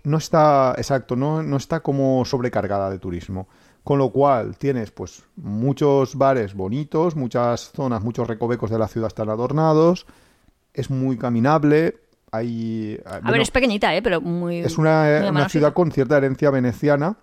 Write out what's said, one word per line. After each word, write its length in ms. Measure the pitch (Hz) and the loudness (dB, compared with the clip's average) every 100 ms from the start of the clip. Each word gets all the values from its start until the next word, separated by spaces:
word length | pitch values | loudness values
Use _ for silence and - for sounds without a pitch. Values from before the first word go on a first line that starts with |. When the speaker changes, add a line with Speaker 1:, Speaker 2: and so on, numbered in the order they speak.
Speaker 1:
no 120 | 143 151 | -2 -2
está, 580 | - 165 151 139 131 123 | 0 2 4 4 4 0
exacto, 380 | 120 135 - 123 | -2 -4 -2 -4
no, 260 | 143 156 | -2 -2
no 140 | 151 139 | -2 -4
está 240 | - 165 | -2 -4
como 440 | - 139 135 131 | -2 0 2 2
sobrecargada 640 | 123 131 120 107 98 101 98 | 0 -2 -2 -2 -2 -2 -2
de 80 | 95 | -4
turismo. 500 | 95 87 - 95 95 _ _ _ | -6 -8 -8 -10 -10 _ _ _
Con 140 | - 139 | -2 0
lo 120 | 131 | 2
cual 460 | 127 139 123 104 - | 2 2 2 -2 -4
tienes, 340 | 139 127 107 | -4 -2 -4
pues, 340 | - - - _ - | -10 -14 -16 _ -14
muchos 800 | 127 104 131 135 147 139 131 131 | -8 -4 -2 0 2 2 2 0
bares 380 | 135 131 101 | 2 2 -2
bonitos, 640 | 98 95 127 147 160 175 156 | -4 -6 -4 -4 -2 -2 -2
muchas 560 | 120 123 120 117 - | -4 -2 0 -2 -6
zonas, 300 | - 135 113 | -6 -4 -4
muchos 260 | 110 117 113 | -4 -4 -6
recovecos 420 | 110 117 120 117 | -4 -4 -4 -2
de 80 | 113 | -2
la 80 | 107 | -2
ciudad 200 | 117 110 | -2 -6
están 200 | - 107 | -4 -4
adornados, 800 | 110 123 147 160 156 165 180 - - _ _ _ _ _ | -4 -2 0 2 4 4 2 -4 -20 _ _ _ _ _
es 160 | - 127 | -8 -4
muy 280 | 131 131 120 | -2 -2 -2
caminable, 760 | 123 117 127 156 147 151 165 - _ _ _ | -2 0 2 4 4 4 2 -2 _ _ _
hay, 680 | 110 120 117 113 113 107 - - | -6 -6 -6 -6 -6 -6 -8 -12
Speaker 2:
A 60 | 98 | -8
Speaker 1:
bueno, 120 | - | -2
Speaker 2:
ver, 80 | 226 | 0
es 80 | 226 | 0
pequeñita, 440 | 262 254 208 214 | 0 0 2 0
¿eh? 60 | 160 | 0
Pero 180 | 247 165 | 0 0
muy, 380 | 175 175 175 170 | -2 -4 -4 -4
Speaker 1:
es 200 | 165 165 | -4 0
una, 240 | 156 156 | 2 4
Speaker 2:
muy 80 | 151 | 4
Speaker 1:
una 100 | 151 | 2
Speaker 2:
llamadora. 240 | 151 151 175 | 2 0 0
Speaker 1:
ciudad 240 | 160 147 | 2 2
con 160 | 143 170 | 2 2
cierta 240 | - 123 147 | 2 2 4
herencia 340 | 135 131 147 | 2 2 2
veneciana, 680 | 135 123 107 147 143 156 220 | 2 0 0 0 2 0 -4